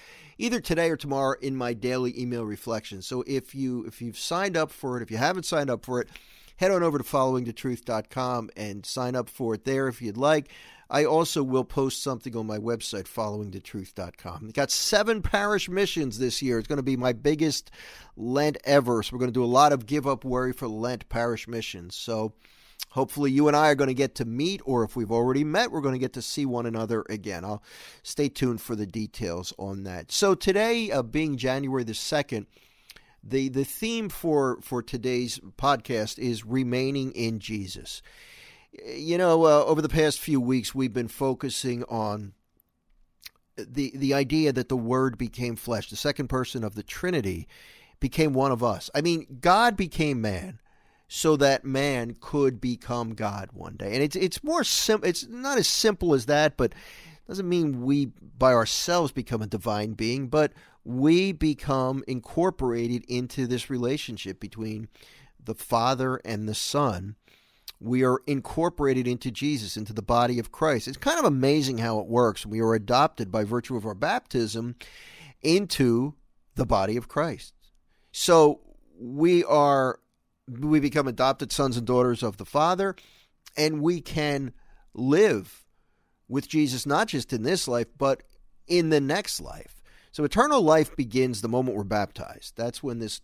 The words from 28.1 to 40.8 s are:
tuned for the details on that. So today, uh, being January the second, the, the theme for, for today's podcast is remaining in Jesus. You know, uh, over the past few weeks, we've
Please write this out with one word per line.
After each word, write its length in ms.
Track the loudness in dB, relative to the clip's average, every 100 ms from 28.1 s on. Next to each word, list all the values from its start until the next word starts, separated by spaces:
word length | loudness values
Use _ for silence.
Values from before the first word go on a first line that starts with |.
| -2 -2
tuned 320 | 0 -2 -2
for 160 | -4 -6
the 120 | -6
details 680 | -6 -8 -6 -6 -6 -8 -10
on 260 | -10 -8
that. 280 | -10 -12 -6
So 240 | 0 2 2
today, 560 | 2 2 0 0 -2
uh, 100 | -2
being 360 | -2 -2 -2 -2
January 480 | -2 -2 -4 -4 -4
the 80 |
second, 540 | -6 -4 -2 -2 -6 -8 _ _ _ -20 -20 _ _
the, 240 | -4 -2 0
the 160 | -2
theme 460 | -4 -4 -4 -4 -6
for, 500 | -4 0 2 2 -2
for 220 | -6 -8
today's 560 | -6 -6 -2 -2 -4 -8 -14 -2
podcast 600 | 0 0 -2 -4 -4 -4
is 240 | -4 -4
remaining 680 | -2 -2 0 0 0 -2 -4
in 260 | -4 -4 -4
Jesus. 600 | -6 -8 -8 -12 -14 -16 -18 -20 -20 -20 -20 -20 _ -20
You 340 | -14 -8 -2 2
know, 280 | 6 8 8
uh, 180 | 8
over 180 | 6 2
the 60 | 2
past 320 | 4 2 2
few 220 | 0 0
weeks, 340 | 2 0 -2
we've 160 | -4